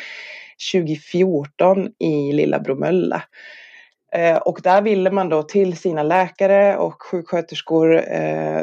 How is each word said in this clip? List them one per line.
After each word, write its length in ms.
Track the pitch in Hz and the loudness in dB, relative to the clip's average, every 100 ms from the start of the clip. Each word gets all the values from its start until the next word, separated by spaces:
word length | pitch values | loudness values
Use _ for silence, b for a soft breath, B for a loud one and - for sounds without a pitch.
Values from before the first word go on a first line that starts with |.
| B B B B B B | B B B B B B
tjugofjorton 1300 | - 190 156 156 - 180 190 151 143 - 180 196 185 - | -4 -2 -2 -6 -4 0 2 0 -4 0 2 2 -2 -4
i 340 | 165 147 143 | -2 0 0
Lilla 260 | 147 151 147 | 0 0 0
Bromölla. 600 | 147 135 147 180 - - - B B B B B B _ _ | -2 -4 0 0 0 -4 -10 B B B B B B _ _
Eh, 220 | 175 170 160 | -2 2 2
och 240 | - 160 | 0 -2
där 200 | 185 196 | 2 4
ville 280 | 214 196 185 | 4 2 2
man 180 | 196 180 | 0 0
då 140 | 156 | -2
till 340 | 151 202 190 170 | 0 0 0 0
sina 260 | 185 156 | -4 -2
läkare 720 | 151 185 180 - 196 196 202 190 | 0 2 0 0 2 4 4 2
och 260 | 165 - | -4 -6
sjuksköterskor, 920 | - 180 - 175 165 160 - 160 160 165 | -10 -10 -4 -6 -6 -12 -2 2 4 2
eh, 640 | - 160 156 156 156 156 | 0 -4 -4 -4 -4 -4